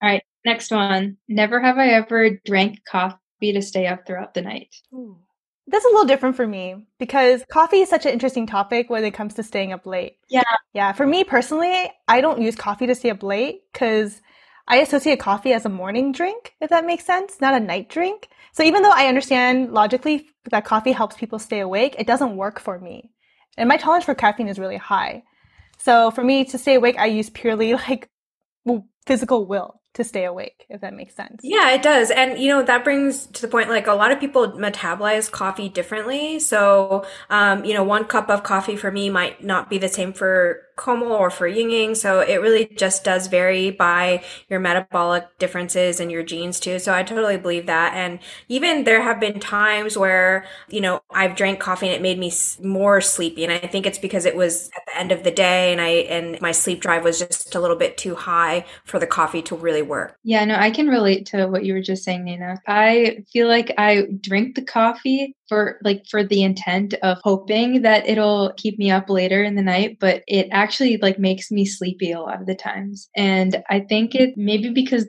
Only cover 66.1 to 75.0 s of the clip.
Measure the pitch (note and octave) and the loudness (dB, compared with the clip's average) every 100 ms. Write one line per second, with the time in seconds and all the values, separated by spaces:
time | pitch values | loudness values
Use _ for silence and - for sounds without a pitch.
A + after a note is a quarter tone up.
66.1 | G#3 G3 G3+ F#3+ F#3+ - F#3 G3+ G3 F#3+ | -2 2 2 2 0 -2 -2 -2 -2 -2
67.1 | F3+ G#3 G3 G3 G#3+ A#3+ B3+ A3 G#3+ G#3+ | 0 0 0 0 0 2 2 4 4 4
68.1 | A3 G#3 G#3 G3 - A3 G#3 G3+ F#3+ F#3+ | 2 2 2 0 -2 -6 0 2 2 2
69.1 | F#3+ F#3 G3 G#3 G3+ F#3+ F3+ G#3+ A3+ F#3+ | 0 2 2 0 0 0 2 0 0 0
70.1 | E3 - G3 G3 G3 G#3 - C4 G#3+ G3+ | 0 0 0 0 0 0 2 0 2 0
71.1 | G3 F#3+ F#3+ - G#3 G3 - F3+ F#3 F3+ | 2 0 -2 -2 0 0 -2 -6 -4 -4
72.1 | E3+ E3 F#3+ F#3+ F#3+ - G3 G3 G3+ - | -4 -8 -8 -6 -8 -8 -8 -10 -12 -12
73.1 | - G3 F#3+ F#3 F#3 - G3 G3 G#3+ A3+ | -2 2 2 2 -2 -2 -2 0 0 0
74.1 | C4 B3+ A#3 G#3 G#3 A#3 B3 C4 B3 | 4 2 2 0 0 0 0 0 0